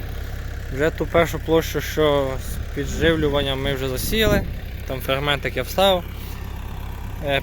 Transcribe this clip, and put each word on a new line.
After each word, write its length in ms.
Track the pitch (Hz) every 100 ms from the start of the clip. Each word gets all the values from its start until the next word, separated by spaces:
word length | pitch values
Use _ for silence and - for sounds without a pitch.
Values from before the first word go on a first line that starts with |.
| - - - - - - -
Вже 160 | 131 156
ту 160 | 160 160
першу 320 | 170 160 156
площу, 420 | 139 160 156 147
що 480 | - 151 151 143 135 131
з 340 | - - -
підживлюванням, 880 | - 139 - 156 160 151 143 139 135
ми 120 | 139
вже 140 | 139 135
засіяли, 540 | 127 - 220 214 202 185 - - - -
там 140 | 135
ферментик 560 | 123 135 147 143 135 127
я 60 |
вставив. 420 | 127 - 196 185 165 - - - - - - - - - - - 151
Е, 140 | 139